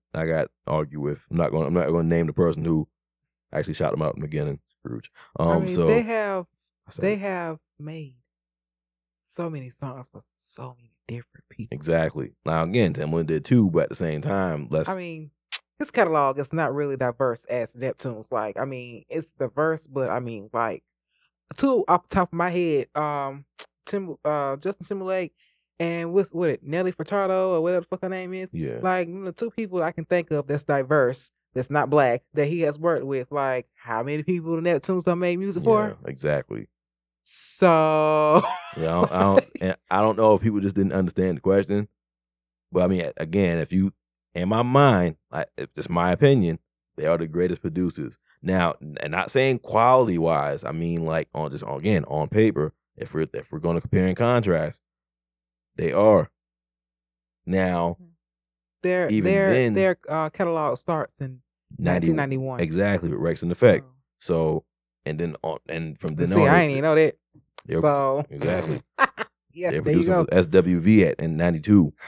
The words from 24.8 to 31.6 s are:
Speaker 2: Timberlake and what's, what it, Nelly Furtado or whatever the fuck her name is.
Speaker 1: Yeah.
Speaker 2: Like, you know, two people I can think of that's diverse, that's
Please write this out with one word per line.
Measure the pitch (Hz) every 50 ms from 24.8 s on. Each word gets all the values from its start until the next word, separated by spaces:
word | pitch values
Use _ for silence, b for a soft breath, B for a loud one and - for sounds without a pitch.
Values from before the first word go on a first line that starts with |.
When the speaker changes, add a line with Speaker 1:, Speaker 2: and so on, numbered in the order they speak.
| 170
Speaker 2:
Timberlake | - 202 190 185 185 190 185 180 - - _ _ _ _ _ _ _ _ -
and | 170 170 170 170 170 170 175
what's, | 196 190 - 156
what | 165 180 156
it, | 131 - -
Nelly | 139 156 180 185 185
Furtado | 180 - 156 - 202 202 196 190 190 185 190 190
or | 180 160
whatever | 160 175 180 175
the | 175
fuck | - 185 -
her | - 185
name | 185 185 185 180 185
is. | 185 185 185
Speaker 1:
Yeah. | - 165 - - 117 120
Speaker 2:
Like, | 185 185 185 185 175
you | 170 175
know, | 196 196 180
two | - - 233 226
people | - 226 220 190 185 180 160
I | 170
can | 170 170 156
think | - 180 175 165 -
of | 156 147 139
that's | 143 147 143 -
diverse, | - 143 139 131 127 156 147 131 123 - - - - _ _ _ _ -
that's | 127